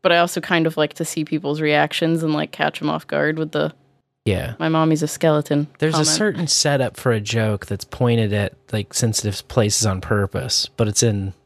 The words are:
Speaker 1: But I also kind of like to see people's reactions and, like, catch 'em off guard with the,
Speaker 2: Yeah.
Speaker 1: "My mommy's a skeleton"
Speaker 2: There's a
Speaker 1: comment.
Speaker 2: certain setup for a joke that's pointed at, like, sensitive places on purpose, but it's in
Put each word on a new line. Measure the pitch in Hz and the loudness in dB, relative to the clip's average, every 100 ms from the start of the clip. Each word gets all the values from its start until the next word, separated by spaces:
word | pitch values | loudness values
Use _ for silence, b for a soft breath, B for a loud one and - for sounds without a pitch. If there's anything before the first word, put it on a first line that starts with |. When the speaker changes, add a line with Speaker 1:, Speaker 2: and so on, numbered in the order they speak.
Speaker 1:
But | 185 | 4
I | 170 | 4
also | 175 - | 4 0
kind | - 170 160 | 0 2 2
of | 160 | 0
like | 151 | -2
to | - | -2
see | 160 - | -6 -4
people's | 151 151 143 151 | -4 -4 -2 -2
reactions | 156 147 151 - 165 165 | 2 2 2 0 0 0
and, | 160 | 0
like, | 151 156 | -2 -4
catch | - - - | -2 -2 -2
'em | 151 | -4
off | 160 - | -4 -4
guard | 147 147 156 | -2 -2 -2
with | 156 | -4
the, | 151 156 - _ _ _ _ - | -2 -2 -4 _ _ _ _ -2
Speaker 2:
Yeah. | 92 104 117 | -2 -4 -4
Speaker 1:
"My | 160 | 0
mommy's | 160 160 156 | 2 2 2
a | 151 | 0
skeleton" | - 160 151 147 147 147 _ | 0 2 2 2 -2 -2 _
Speaker 2:
There's | 156 | -2
a | 160 | 2
Speaker 1:
comment. | 151 | 0
Speaker 2:
certain | 156 214 - 170 | 2 0 -2 -2
setup | - 151 143 127 - | 0 2 0 -2 -2
for | - | 0
a | 113 | 0
joke | 104 117 110 104 - | 0 0 0 -2 -4
that's | 98 | -8
pointed | - - 123 117 110 | -8 0 2 4 2
at, | 104 101 - _ | 0 -2 -6 _
like, | 110 101 | -6 -4
sensitive | - 117 104 107 98 - | -2 -2 0 -4 -6 -2
places | - 107 - 107 | 2 2 2 0
on | 92 | -2
purpose, | - 104 98 - 127 - - - | -2 0 0 -4 -4 -4 -4 -2
but | 110 | 0
it's | 104 | 2
in | 117 101 95 - | 2 0 -4 -10